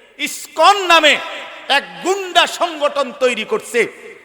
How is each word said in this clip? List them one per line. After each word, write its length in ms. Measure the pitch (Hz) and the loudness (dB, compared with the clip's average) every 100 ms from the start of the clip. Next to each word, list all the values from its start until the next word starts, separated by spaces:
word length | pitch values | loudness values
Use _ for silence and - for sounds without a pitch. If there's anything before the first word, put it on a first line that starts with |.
| _ _ | _ _
ইসকন 580 | 294 - - - 320 403 359 | -10 -8 -12 2 4 4 4
নামে 280 | 330 302 247 - - - - - | 4 6 2 -2 -12 -14 -18 -2
এক 160 | 269 - 175 | -2 -2 -8
গুন্ডা 440 | 294 392 370 339 311 | -4 -4 0 2 2
সংগঠন 540 | - 349 311 285 285 262 - | 0 -4 -2 -4 -2 -6 -2
তৈরি 240 | 254 240 | -2 -2
করছে, 360 | 214 214 - 240 165 - - - | -4 -6 -4 -2 -2 -4 -20 -20